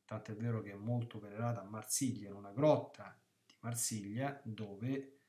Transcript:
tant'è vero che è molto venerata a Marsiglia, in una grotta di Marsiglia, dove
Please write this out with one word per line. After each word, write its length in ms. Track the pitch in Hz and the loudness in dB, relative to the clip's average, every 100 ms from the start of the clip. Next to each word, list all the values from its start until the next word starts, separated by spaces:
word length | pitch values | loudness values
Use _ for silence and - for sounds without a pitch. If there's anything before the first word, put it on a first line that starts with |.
tant'è 320 | - 107 - 104 | -8 -6 -4 -2
vero 260 | 117 110 | 0 0
che 120 | 101 | -2
è 20 | 98 | -4
molto 420 | 110 123 117 104 | 0 2 0 -6
venerata 440 | 104 104 120 113 | -8 -2 0 0
a 80 | 98 | -4
Marsiglia, 580 | 107 - - 131 104 101 | -6 -2 0 2 0 -6
in 80 | 101 | -10
una 160 | 101 | -6
grotta 640 | 110 151 143 - - 95 - _ _ - | 6 8 8 4 -10 -14 -16 _ _ -20
di 80 | - | -8
Marsiglia, 760 | 120 117 - 110 98 113 139 139 | -4 0 0 0 -2 -2 -2 -2
dove 760 | 117 104 101 98 123 139 135 - | -6 -6 -6 -2 0 0 -2 -12